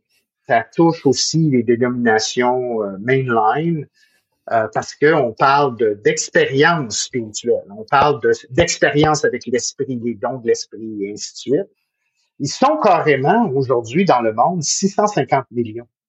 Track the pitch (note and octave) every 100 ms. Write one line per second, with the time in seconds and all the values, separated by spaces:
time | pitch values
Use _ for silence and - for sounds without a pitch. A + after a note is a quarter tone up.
0 | _ _ _ _ - C3+ - - E3+ D#3+
1 | C#3 B2 - D#3 D#3+ B2+ A2+ A#2 B2 B2
2 | A#2 A2 G#2+ B2+ B2 B2+ B2 A2+ G2+ F#2+
3 | A2+ C3+ B2+ A2+ A2 C3 E3+ D#3+ B2+ _
4 | _ _ _ _ - A2+ A2 - - -
5 | D3 D#3+ A#2+ - C#3+ C#3 C#3+ A2+ A2+ G#2
6 | D3 E3 - F3 C3+ C3+ D#3+ E3+ A#2+ G#2
7 | - B2+ A2 - A#2+ A2+ - G#2 A2 C#3
8 | D3 C3 A#2 A2+ A#2 C3 E3+ - D#3 D3
9 | D3+ D3+ B2+ A#2 - A#2+ - - C3+ B2
10 | A#2 G2+ A#2+ C3 A#2 A#2 - G#2 A2 G#2
11 | G2 G#2 - - A#2 D3 C#3 _ _ _
12 | _ _ _ - C#3 - C4+ D#4 C4 E3
13 | C#3+ C3+ C#3+ A3 G#3+ C3+ B2+ B2 A2+ C#3
14 | F#3 D#3 A2+ A2 C#3+ F#3 C#3+ - G3 -
15 | G#3 F3 C3+ C#3 - A#2+ A2 A2+ A#2+ _